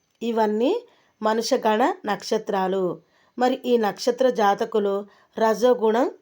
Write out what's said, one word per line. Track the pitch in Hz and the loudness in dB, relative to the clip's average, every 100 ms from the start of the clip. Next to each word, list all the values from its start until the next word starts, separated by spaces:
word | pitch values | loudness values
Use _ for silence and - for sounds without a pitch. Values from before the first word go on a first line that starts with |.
| _ - | _ -8
ఇవన్నీ | 226 226 214 214 254 466 - _ _ - | -4 0 0 2 0 -2 -6 _ _ -6
మనుషగణ | 220 220 226 247 226 214 277 392 214 | -2 -2 0 0 0 2 0 -2 -6
నక్షత్రాలు. | 196 - 220 214 196 190 190 180 165 _ _ _ - | -6 -4 -4 -2 -2 -2 -2 -2 -6 _ _ _ -2
మరి | 247 262 247 | -2 0 0
ఈ | 240 | 2
నక్షత్ర | 214 185 - 240 254 | 0 -2 -4 0 0
జాతకులు | 220 202 202 240 220 202 196 202 _ _ - | 2 2 0 0 0 0 -2 -6 _ _ -2
రజోగుణం | 220 202 247 247 220 220 330 - | 0 2 2 2 2 2 0 -4